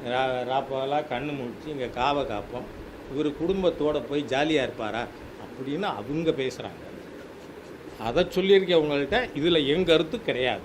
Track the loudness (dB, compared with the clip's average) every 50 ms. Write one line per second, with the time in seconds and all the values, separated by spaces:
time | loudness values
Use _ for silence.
0 | -4 0 0 2 2 2 2 0 -2 0 0 0 0 0 -4 -4 -2 0 0 0
1 | 0 -2 -4 -4 -4 -4 -4 -4 -6 -8 -8 -10 -10 -8 -6 -4 -6 -6 -2 0
2 | 2 2 2 2 0 -2 -4 -6 -6 -6 -8 -10 -10 -10 -12 -14 -14 -14 -14 -14
3 | -14 -8 -4 -2 -2 -2 -2 -2 0 0 0 2 2 0 2 2 0 2 2 0
4 | -2 -2 -2 -2 -2 0 0 0 2 4 4 2 2 0 -2 -4 -6 -4 -2 -4
5 | -4 -6 -8 -14 -16 -16 -14 -14 -14 -14 -12 -10 -6 -6 -4 -4 -2 -4 -4 -4
6 | -6 -4 -4 0 0 0 0 0 -2 -4 -4 -6 -10 -10 -10 -12 -14 -14 -14 -14
7 | -14 -14 -16 -16 -16 -16 -16 -18 -18 -16 -16 -16 -16 -16 -16 -16 -16 -16 -12 -6
8 | -4 0 2 2 2 2 2 0 6 8 8 8 8 8 6 6 6 4 2 0
9 | 2 2 2 0 0 0 -2 0 2 4 4 4 4 4 4 4 6 6 6 6
10 | 6 2 -2 -4 -2 -2 0 2 2 0 0 -2 -6